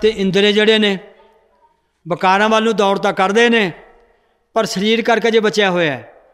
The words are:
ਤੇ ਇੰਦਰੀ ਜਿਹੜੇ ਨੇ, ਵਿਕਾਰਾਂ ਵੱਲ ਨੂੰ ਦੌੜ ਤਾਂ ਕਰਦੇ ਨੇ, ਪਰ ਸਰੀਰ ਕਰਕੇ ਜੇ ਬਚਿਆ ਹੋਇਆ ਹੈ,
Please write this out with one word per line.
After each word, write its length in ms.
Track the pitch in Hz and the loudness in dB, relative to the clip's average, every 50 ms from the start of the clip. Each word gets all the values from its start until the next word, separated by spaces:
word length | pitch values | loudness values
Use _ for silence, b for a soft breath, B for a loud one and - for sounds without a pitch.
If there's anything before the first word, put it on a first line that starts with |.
ਤੇ 80 | 214 214 | -2 -2
ਇੰਦਰੀ 440 | 220 196 196 190 170 202 202 208 | -2 -2 -2 -2 0 2 2 2
ਜਿਹੜੇ 260 | 202 214 214 214 220 214 | 2 2 2 2 2 2
ਨੇ, 200 | 214 202 196 175 - - - _ _ _ _ _ _ _ _ _ _ _ _ _ _ _ _ _ - 160 | 2 0 -2 -4 -8 -14 -20 _ _ _ _ _ _ _ _ _ _ _ _ _ _ _ _ _ -12 -10
ਵਿਕਾਰਾਂ 400 | 170 147 196 185 190 196 214 220 | -6 -2 0 0 2 2 2 2
ਵੱਲ 160 | 220 220 220 | 0 0 0
ਨੂੰ 120 | 226 220 | 0 0
ਦੌੜ 220 | 202 202 196 196 196 | 0 0 0 0 -2
ਤਾਂ 140 | 208 202 | -2 -2
ਕਰਦੇ 360 | 175 196 190 190 202 233 240 240 | -2 -2 -2 0 2 2 2 4
ਨੇ, 240 | 233 226 202 175 - - - - - _ _ _ _ _ _ _ _ _ _ _ - | 2 2 0 -2 -4 -10 -18 -20 -20 _ _ _ _ _ _ _ _ _ _ _ -4
ਪਰ 100 | 226 214 | -4 -4
ਸਰੀਰ 380 | - - 190 202 220 226 226 | -4 -4 -4 -2 0 0 0
ਕਰਕੇ 280 | - 247 226 214 208 233 | 0 0 0 0 0 0
ਜੇ 100 | 220 226 | 2 2
ਬਚਿਆ 300 | 208 214 208 208 208 190 | 0 0 0 0 0 0
ਹੋਇਆ 220 | 175 175 170 151 | 0 0 0 -2
ਹੈ, 200 | 135 117 104 - - _ _ _ | -4 -6 -10 -16 -20 _ _ _